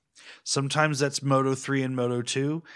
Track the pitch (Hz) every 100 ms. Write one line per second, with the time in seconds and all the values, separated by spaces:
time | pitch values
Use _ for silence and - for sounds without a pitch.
0 | _ _ - - - 143 139 156 151 139
1 | 139 - 139 135 135 131 - 135 131 131
2 | 123 123 120 135 143 160 -